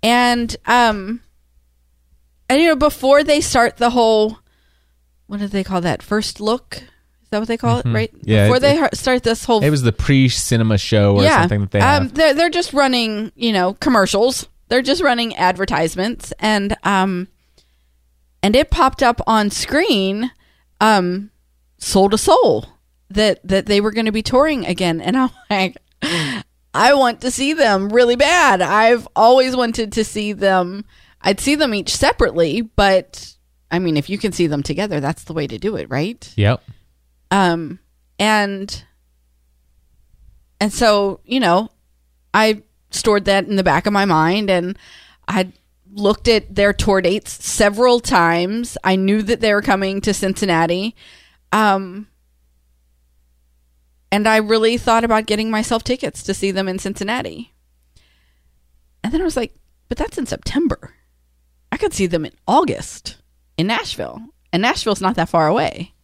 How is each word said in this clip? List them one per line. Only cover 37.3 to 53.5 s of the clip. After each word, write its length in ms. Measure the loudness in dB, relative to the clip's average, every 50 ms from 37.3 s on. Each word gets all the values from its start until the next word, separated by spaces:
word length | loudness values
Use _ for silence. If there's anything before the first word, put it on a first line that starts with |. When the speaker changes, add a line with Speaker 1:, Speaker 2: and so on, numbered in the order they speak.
Speaker 1:
Um, 480 | 0 2 2 2 0 -2 -6 -10 -12 -16 _ _ _ _ _ _ _ _
and, 680 | 0 0 2 0 0 -2 -6 -10 -10 -12 -12 -16 -16 _ _ _ _ _ _ _ _ _ _ _ _ _ _ _ _ _ _ _ _ _ _ _ _ _ _ _ -20 -20 _ _ _ _ _ _
and 120 | -4 -4 -2
so, 480 | 0 2 2 4 2 0 -2 -4 -8 _
you 140 | -6 -4 0
know, 300 | 2 2 2 2 0 -4 _ _ _ _ _ _ _ _ _ _ _ _ 0
I 280 | 2 2 2 2 -2 _ _ _ _ _ _
stored 340 | -12 -4 0 2 2 2 2
that 200 | 2 0 0 0
in 80 | 0 -2
the 60 | 0 2
back 220 | 2 0 2 0
of 60 | 0 0
my 120 | 0 2
mind, 460 | 2 2 2 2 2 0 -2 0 0
and 260 | -2 -2 -2 -4 -8 -12 -16 -20 -20 -20 -20 _ _ _ _ -6
I 240 | -4 -4 -4 -4 -6 _ _ _ _ _ _ _ -10
looked 360 | -2 0 0 0 2 2 2
at 260 | 2 2 0 -4 -2
their 180 | 0 2 2 2
tour 280 | 0 0 2 2 2
dates 440 | 2 0 -2 -2 -6 -10 -18 -12 -10
several 560 | -8 0 2 2 2 2 2 2 4 2 2
times. 760 | 0 0 2 2 4 4 2 0 -2 -2 -4 -6 -8 -8 -10 -4 -2
I 120 | 0 0
knew 260 | 2 2 2 0 0 0
that 180 | -2 -2 0
they 140 | 0 0 0
were 80 | 0 2
coming 380 | 0 0 0 0 -4 -4 -4 -2
to 100 | -4 -4
Cincinnati. 800 | -2 -2 -4 -2 -2 -2 0 2 2 2 0 0 -2 -4 -8 -8 _ -20 -20 -20 -20 _ _ _ _ _ _ -2
Um, 560 | 0 2 2 0 0 -4 -8 -14 -16 -18 _ _ _ _ _ _ _ _ _ _ _ _ _ _ _ _ _ _ _ _ _ _ _ _ _ _ _ _ _